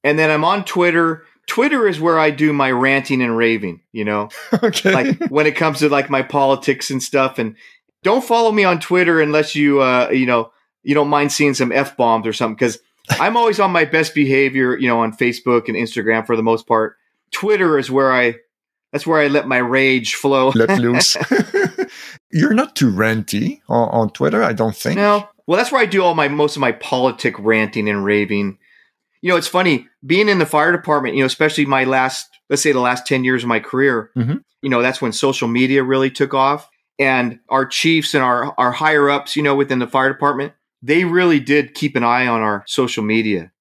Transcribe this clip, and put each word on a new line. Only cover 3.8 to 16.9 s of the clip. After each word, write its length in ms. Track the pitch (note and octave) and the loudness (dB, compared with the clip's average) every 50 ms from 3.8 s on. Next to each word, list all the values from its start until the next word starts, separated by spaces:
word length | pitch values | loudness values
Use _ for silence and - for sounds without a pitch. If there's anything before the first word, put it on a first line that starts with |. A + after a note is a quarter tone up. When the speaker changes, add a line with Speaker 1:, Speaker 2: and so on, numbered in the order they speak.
| _ _ - | _ _ -10
Speaker 1:
you 100 | A2+ G#2 | -8 -4
know? 240 | G#2 G#2+ G#2 G#2 G#2+ - - - - | -4 -4 -4 -4 -8 -12 -20 -6 -4
Speaker 2:
<laughs> 120 | - - - | -2 0 0
Okay. 280 | A3+ - - - F#3+ | -2 -2 0 0 0
Speaker 1:
Like, 280 | G3 C3 - C4+ - - E4+ - | 0 2 0 -2 -2 -4 -4 -2
when 160 | C3+ D3+ D3+ | 0 0 0
it 100 | D3+ D3 | 0 0
comes 240 | - E3+ D#3+ C#3+ C#3+ | 0 -2 -2 -2 -2
to, 80 | D3+ D3 | -2 0
like, 200 | C#3+ C#3+ C3+ - | 0 0 0 0
my 120 | C#3 C3 C3 | -2 -2 -2
politics 680 | - - C#3+ C#3 C3+ C3+ C3 - - C3+ C3+ - - | -2 -2 0 2 2 0 0 0 -2 -2 -2 -4 -8
and 120 | C#3 B2+ | -8 -8
stuff. 360 | - - - C#3 C3 C3 - - | -8 -2 0 0 0 0 -2 -6
And 160 | A#2 A2 A2 _ - - - _ _ _ _ _ - | -6 -6 -8 _ -20 -20 -20 _ _ _ _ _ 0
don't 180 | F#3 A3 C4 B3 | 0 0 0 0
follow 280 | - A#3 A#3 A#3 A3 G#3+ | 0 0 2 2 2 2
me 100 | G#3 G3 | 2 2
on 160 | F#3 F3+ D#3+ | 2 0 0
Twitter 400 | - - F3 F3+ F3+ E3+ E3+ D#3+ | -2 0 0 2 2 4 4 2
unless 340 | D#3 D3 D3 D3+ D3+ D3+ - | 2 2 2 0 0 0 -2
you, 260 | D3 D3 C#3+ C#3+ C#3 | 0 2 4 4 4
uh, 260 | C3+ B2+ B2+ B2 B2 - - | 4 4 4 2 2 2 2
you 120 | C3 C3 | 0 2
know, 260 | B2 B2 A#2 A2+ - _ _ _ _ _ _ _ | 2 2 0 0 -4 _ _ _ _ _ _ _
you 100 | C3+ C#3+ | 0 0
don't 160 | D3+ D3 D3 | 2 2 2
mind 220 | D3 C#3+ C#3+ D3 - | 2 0 0 0 0
seeing 200 | - D3+ C#3+ C3 | 0 0 0 2
some 160 | - C3+ A#2+ - | 0 -2 0 0
F-bombs 520 | C3+ C#3 - - - B2 A#2 A2+ A2+ G#2+ | 0 -2 -2 -2 0 2 2 2 0 0
or 60 | A2+ G#2+ | -4 -4
something, 220 | - B2 A2+ A2 | -2 -4 -4 -2
'cause 220 | - B2+ A#2 A2 - _ _ _ _ _ - | -2 -2 -2 -2 -6 _ _ _ _ _ -6
Speaker 2:
<laughs> 100 | - - | -2 0
Speaker 1:
I'm 160 | D#3+ G3 A3+ | 0 0 2
always 240 | A#3+ A#3 A3+ G#3 G#3+ | 2 2 2 2 2
on 120 | G3 F#3 | 0 2
my 120 | F3 E3+ D#3 | 2 0 0
best 320 | C3+ C3+ D#3+ D#3 D#3 - | 2 0 0 0 0 0
behavior, 640 | D3+ D3 C3+ C3+ C3+ C#3 C3 C3 C3+ C3 B2 B2 | 0 0 2 4 2 2 2 2 0 0 0 0
you 100 | - C3 | 0 0
know, 140 | B2 A#2+ A#2 | 0 2 0
on 100 | A2+ A2 | 0 -2
Facebook 560 | G#2+ - B2 B2 A#2+ - _ C3 B2 A#2 A2+ | -2 -2 -2 -2 -2 -2 _ 2 2 2 0
and 80 | - A2 | -2 -4
Instagram 500 | F2 A#2 A2+ - B2 G2 A2 A2+ A2+ A2 | -4 -4 -4 -6 -4 -2 0 0 0 0
for 120 | - A#2 | -2 -2
the 60 | A2+ A2 | 0 0
most 220 | A2+ A2+ A2+ - | 0 0 -2 0
part. 280 | - A#2 A2 A2 G#2+ | 0 0 0 0 -2